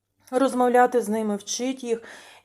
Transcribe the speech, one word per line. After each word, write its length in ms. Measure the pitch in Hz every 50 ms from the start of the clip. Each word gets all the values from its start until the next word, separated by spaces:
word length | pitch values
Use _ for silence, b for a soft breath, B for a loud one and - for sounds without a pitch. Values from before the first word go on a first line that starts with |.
| _ _ _ _ _ -
розмовляти 680 | 254 254 269 247 226 254 247 247 240 247 247 247 247 240
з 80 | 208 196
ними, 260 | 214 220 220 214 202
вчить 480 | 196 - - - - 247 262 254 262 240
їх, 200 | 240 226 226 - B B B B B B B